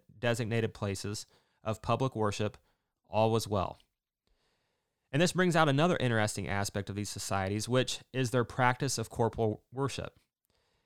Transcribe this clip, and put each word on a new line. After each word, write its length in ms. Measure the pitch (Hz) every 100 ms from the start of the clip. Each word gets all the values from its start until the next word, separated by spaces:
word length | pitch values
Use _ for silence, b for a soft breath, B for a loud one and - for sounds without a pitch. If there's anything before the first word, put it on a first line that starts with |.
| - -
designated 540 | 120 117 110 117 110
places 520 | - 104 98 104 104 - b b b
of 180 | - 107
public 320 | - 117 131
worship, 440 | 110 107 98 107 - _ _ _ _ _
all 220 | 98 110
was 160 | 110 101
well. 320 | 101 - - _ _ _ _ _ _ _ _ _ _ _ _ _
And 80 | 139
this 100 | 175
brings 240 | 160 185 165
out 140 | 156
another 280 | 135 170 165
interesting 500 | 123 113 107 - 82
aspect 420 | 101 101 101 98
of 60 | 101
these 140 | 104
societies, 600 | - - 98 95 104 107
which 300 | 127 127 - -
is 200 | 131 127
their 120 | 127
practice 540 | 117 - 123 127 139 -
of 120 | -
corporal 540 | - 113 - 113 107 _
worship. 420 | 123 135 - - - _ _ _ _ _ _